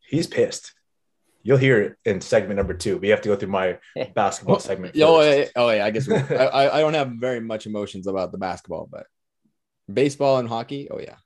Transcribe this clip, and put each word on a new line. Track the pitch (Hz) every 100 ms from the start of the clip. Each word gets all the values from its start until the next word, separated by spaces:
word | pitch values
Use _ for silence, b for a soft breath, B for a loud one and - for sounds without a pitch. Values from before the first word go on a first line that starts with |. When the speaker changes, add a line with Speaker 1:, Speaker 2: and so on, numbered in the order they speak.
Speaker 1:
He's | _ 147 175
pissed. | - 104 - - _ _ _ _ _ _ _
You'll | 104 135
hear | 131 113
it | 101 -
in | - 95
segment | - 113 98 98
number | 95
two. | 87 110 90
We | 98
have | 107
to | 107
go | 101
through | 98
my | 98 92 87 b
Speaker 2:
<laughs> | - -
Speaker 1:
basketball | - 98 - 92 190
Speaker 2:
Oh, |
Speaker 1:
segment | - 185 90 151
Speaker 2:
oh, | 156 165
Speaker 1:
first. | 151 143 143
Speaker 2:
yeah, | -
oh, | 120
yeah, | 107
I | 104
guess | 110 135
we'll, | 208
Speaker 1:
<laughs> | 135
Speaker 2:
I, | 135 131
I, | 135 139 147
I |
don't | 156
have | 156 135
very | 117 127 123
much | 113 110 110
emotions | 104 101 95 95
about | 95 90
the | 92
basketball, | 95 87 - 82 -
but | - - _ _ _ _ _ _ _ -
baseball | 101 143 135 139 131
and | 117
hockey, | 117 117 139 139
oh, | -
yeah. | - -